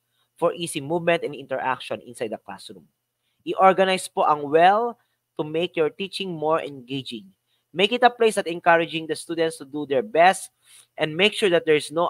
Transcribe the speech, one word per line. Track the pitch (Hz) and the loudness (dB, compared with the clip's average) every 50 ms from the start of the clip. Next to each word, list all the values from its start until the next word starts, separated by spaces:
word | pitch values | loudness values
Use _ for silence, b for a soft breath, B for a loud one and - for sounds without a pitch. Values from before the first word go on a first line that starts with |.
| _ _ _ _ _ _ _ _ | _ _ _ _ _ _ _ _
for | 165 170 - | -2 -2 -2
easy | 170 170 160 - 156 | -4 -8 -8 -8 -8
movement | 135 139 170 175 165 175 170 170 113 | -6 -4 -4 -2 0 0 0 0 -2
and | 131 147 | -6 -8
interaction | 117 139 123 131 - - 131 127 - - - 123 107 - | -12 -10 -8 -8 -4 -2 -4 -4 -4 -6 -10 -12 -12 -12
inside | 120 120 - 123 107 | -16 -10 -10 -8 -8
the | 107 - | -8 -10
classroom. | _ - 92 87 - - - 90 - _ _ _ _ _ _ _ _ _ _ _ _ | _ -16 -18 -18 -18 -20 -20 -20 -20 _ _ _ _ _ _ _ _ _ _ _ _
I-organize | 160 - - 185 190 190 160 190 190 185 185 - | -6 2 4 6 6 6 6 2 2 0 -2 -4
po | - - 190 185 | -6 -4 0 2
ang | - 151 151 147 | 2 2 0 0
well | 139 147 160 170 185 202 214 240 240 226 - _ _ _ _ _ _ _ | 2 4 6 6 6 6 4 0 -4 -6 -10 _ _ _ _ _ _ _
to | - 160 | -8 -8
make | 151 156 160 175 170 - | -4 -4 -4 -4 -2 -2
your | 170 156 151 | -2 -2 -2
teaching | - - 196 185 - - 196 190 | -2 -6 -10 -8 -8 -8 -8 -8
more | 170 156 151 156 160 160 - | -6 -4 -2 -2 0 -2 -2
engaging. | 143 143 135 123 120 135 139 123 - 120 110 98 95 _ _ _ _ _ _ _ _ - | -6 -12 -16 -12 -8 -8 -8 -8 -10 -12 -14 -14 -18 _ _ _ _ _ _ _ _ 0
Make | 156 196 208 | 0 0 0
it | 240 240 247 | 2 2 2
a | 240 240 | 2 4
place | 240 226 220 214 208 | 2 2 2 2 0
that | 185 | -4
encouraging | 160 170 175 - 175 170 165 170 156 151 160 160 156 | -4 -8 0 2 4 4 4 2 -2 -4 -6 -6 -6
the | 151 - | -6 -8
students | - - 165 160 165 165 160 - | -8 -6 -2 -2 -2 -2 -2 -8
to | 151 | -14
do | 135 139 151 147 | -10 -8 -8 -4
their | 135 139 127 110 | -2 -2 -2 -2
best | 110 120 156 170 185 190 - - - _ b b b b b b b _ | 0 2 4 4 4 4 2 -6 -16 _ b b b b b b b _
and | - 156 156 151 165 | -4 -4 -4 0 0
make | 190 214 - | 0 0 2
sure | - 220 196 | 0 2 2
that | 170 165 165 | 2 2 4
there | 156 156 | 2 2
is | 147 - - | 2 0 -2
no | 147 165 175 | -2 -2 -2